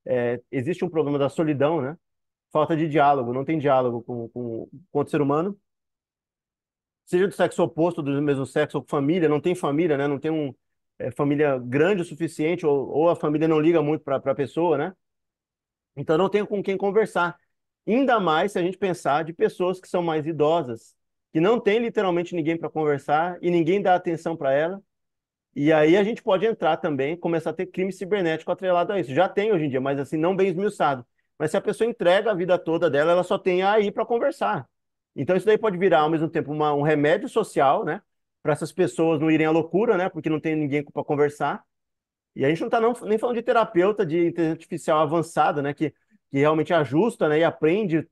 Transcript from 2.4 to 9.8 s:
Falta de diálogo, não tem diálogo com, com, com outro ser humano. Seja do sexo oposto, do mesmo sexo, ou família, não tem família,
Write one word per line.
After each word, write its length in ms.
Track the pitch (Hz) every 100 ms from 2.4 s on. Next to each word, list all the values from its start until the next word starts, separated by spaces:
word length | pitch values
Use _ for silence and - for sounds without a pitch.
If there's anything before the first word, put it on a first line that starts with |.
| _
Falta 240 | 156 151 156
de 120 | 160
diálogo, 440 | 147 143 139 120
não 120 | 127
tem 140 | 143 160
diálogo 440 | 139 131 123 120
com, 260 | 117 120 117
com, 400 | 120 120 113 - 139 _
com 60 | 147
outro 120 | 139
ser 100 | 156
humano. 380 | 139 147 190 190 _ _ _ _ _ _ _ _ _ _ _ _ _ _ -
Seja 200 | 180 196
do 60 |
sexo 300 | - 170 -
oposto, 400 | 170 156 170 170
do 180 | 139 139
mesmo 240 | 147 135
sexo, 340 | 131 156 147 143
ou 60 | -
família, 440 | 151 139 160 156
não 100 | 147
tem 140 | 175
família, 420 | 180 151 143